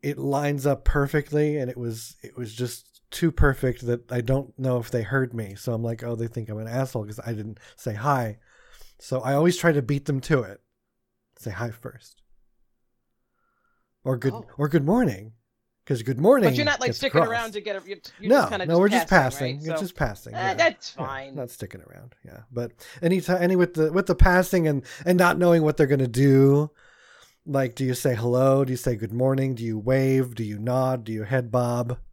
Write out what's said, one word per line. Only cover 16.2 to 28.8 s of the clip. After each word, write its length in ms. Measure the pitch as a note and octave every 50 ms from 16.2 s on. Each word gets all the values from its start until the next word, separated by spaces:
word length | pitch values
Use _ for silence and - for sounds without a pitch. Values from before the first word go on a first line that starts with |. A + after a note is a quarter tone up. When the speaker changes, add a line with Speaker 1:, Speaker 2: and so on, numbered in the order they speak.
Speaker 1:
morning 280 | D3 G#3 C4+ C4+ G#3+ D#3
Speaker 2:
But 60 | B2+
you're 80 | - D4
not, 140 | D4 C#4+ -
like, 120 | B3+ B3
Speaker 1:
gets 80 | A3 -
Speaker 2:
sticking 220 | C4+ C4 - B3
Speaker 1:
across. 120 | B3+ A3+ A3+
Speaker 2:
around 200 | A#3 A#3 A3+ G3
to 60 | G#3
get 140 | F3 G#3+ G3+
a, 80 | G3 F#3 F#3
you're, 100 | G3 F3+ _ - _ -
you're 80 | G3+ F#3+
Speaker 1:
No, 60 | B3
Speaker 2:
just 140 | C#4+ G#3 -
kinda 160 | - F#3+ -
Speaker 1:
no, 80 | C#3+ E3
Speaker 2:
just 60 | F3
Speaker 1:
we're 80 | F#3+ G#3
just 200 | G#3 B3 E3 E3+
Speaker 2:
passing, 220 | G3 F3 C#3 B2+
Speaker 1:
passing. 160 | A#2+ - C#3+
Speaker 2:
right? 100 | B2 C3 C#3+ D3+ D#3+ E3
Speaker 1:
It's 80 | D#3
Speaker 2:
So, 40 | F3
Speaker 1:
just 120 | F3+ -
passing, 380 | - D3+ A#2+ G2+ F#2 - B2 -
Speaker 2:
eh, 40 | F#4
Speaker 1:
yeah. 160 | - - F#4+
Speaker 2:
that's 400 | - E4+ E4 - _ - - -
Speaker 1:
Yeah, 100 | C4+ -
Speaker 2:
fine. 280 | C3 C3+ C3+ C3+ C3+ C3+
Speaker 1:
not 160 | C#3 B2+ A#2
sticking 300 | - - - - - G2 -
around, 320 | - - - - B2 _ _ _
yeah. 180 | - - - G#2+ _ B2+
But 180 | A#2+ A#2+ A#2 - _ - - - - -
any 180 | E3+ F#3 F#3+
ti-, 120 | - - F3+
any 240 | F#3 F3 F3 F#3+
with 180 | F3+ F3+ E3+ F3
the, 180 | D#3+ D#3 D#3 D#3
with 140 | F#3 G3
the 80 | - F3+
passing 540 | F3+ - F#3+ F3+ F#3 F#3 - - F3+ E3 D#3
and, 160 | D3 C#3 - - - - -
and 140 | F3 F#3 F3+
not 200 | F3+ F3 F3 -
knowing 260 | F3+ F3 E3+ E3+ D#3
what 120 | D3+ D3
they're 120 | - D#3 C3
gonna 180 | C#3+ C3+ C3
do, 640 | B2 A2+ B2 C#3 C#3 C3+ C3+ C3+ C#3 C#3 C#3+ D3+ D3+ _ _ _ _ _ _ _ _ - - - _ _ _ _
like, 280 | - C#3+ C#3 C3+ B2 A2+
do 100 | - C3+
you 100 | C3 B2+
say 200 | B2 - C#3+ B2
hello? 500 | G#2+ A2+ B2 A#2+ B2+ C3 C3+ C3+ C3+ C#3
Do 80 | B2+ B2+
you 40 |
say 180 | A#2+